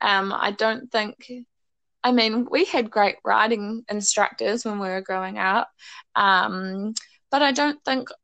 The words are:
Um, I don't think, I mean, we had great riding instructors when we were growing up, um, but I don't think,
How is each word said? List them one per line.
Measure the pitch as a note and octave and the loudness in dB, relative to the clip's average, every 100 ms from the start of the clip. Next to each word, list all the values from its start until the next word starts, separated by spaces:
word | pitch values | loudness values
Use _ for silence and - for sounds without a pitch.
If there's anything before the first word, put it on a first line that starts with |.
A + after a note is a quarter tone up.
Um, | - G3 G3 | 0 2 0
I | - G3+ | -2 -2
don't | G3+ A3 A3 B3 | 0 -2 -2 -4
think, | A3+ G#3+ - - B3 A#3+ _ _ _ _ _ | -4 -4 -8 -16 -18 -18 _ _ _ _ _
I | B3 | 2
mean, | B3 A3 A3 A#3+ | 4 4 0 0
we | C#4+ F#4 | 0 2
had | F4 A3+ | 0 0
great | - G3+ - - | 2 2 2 0
riding | G#3 A3 A3+ G3+ A3+ - | 2 2 0 -4 -8 -6
instructors | G#3 G3 - G3+ - A3+ A#3 | -4 0 2 0 0 -2 -2
when | A3+ G#3 | -4 -4
we | F#3+ | -4
were | F#3+ | -6
growing | F#3+ F#3+ F#3 G#3 | -4 -4 -4 -2
up, | F#3+ G3+ - _ - - - - | 0 0 -2 _ -20 -20 -6 0
um, | G3+ F#3+ - F#3 F#3+ F#3+ G#3 A3 - _ _ | 4 4 2 -2 -6 -6 -6 -8 -12 _ _
but | C#4 | 2
I | C#4+ | 2
don't | C4+ D4 D4 - | 2 0 0 -4
think, | C4 B3 - | -4 -4 -12